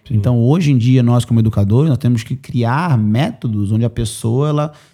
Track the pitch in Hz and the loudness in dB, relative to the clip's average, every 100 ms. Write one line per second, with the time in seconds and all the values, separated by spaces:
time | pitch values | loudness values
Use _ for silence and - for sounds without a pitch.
0 | - 107 117 120 117 175 147 127 123 127 | -4 -2 0 2 2 2 2 2 2 4
1 | 120 120 - 113 110 104 101 120 160 - | 4 2 2 0 0 0 2 2 2 0
2 | 127 113 - - - 123 113 143 180 120 | 0 -2 -4 -10 -6 -4 -2 -2 0 0
3 | 104 113 196 226 127 104 101 110 117 117 | 2 0 -2 -4 -6 -4 -2 0 -2 -4
4 | 110 - 113 123 151 147 151 - _ | -8 -6 -4 -2 -2 -2 -4 -8 _